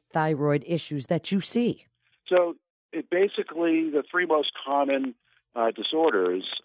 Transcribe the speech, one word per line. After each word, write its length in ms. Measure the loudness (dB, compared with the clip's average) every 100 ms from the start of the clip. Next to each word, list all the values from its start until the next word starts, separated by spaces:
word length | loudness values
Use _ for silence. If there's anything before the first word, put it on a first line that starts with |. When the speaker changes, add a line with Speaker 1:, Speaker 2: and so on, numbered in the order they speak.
| _
Speaker 1:
thyroid 500 | -2 0 0 2 0 0
issues 420 | -6 -4 -8 -2
that 260 | -4 0
you 80 | -2
see? 440 | -2 0 0 -2 _ _ _ _ 2
Speaker 2:
So 260 | 2 2 -2 _ _ _
it 160 | -10 -2
basically, 800 | 0 0 0 -6 -2 2 2 2
the 140 | -2 -2
three 160 | -2 2
most 260 | 2 0 -6 -2
common, 500 | 0 2 0 -2 -8 _ _ _
uh, 180 | -2 -2
disorders, 720 | -2 -4 2 2 4 2 0 -4 -12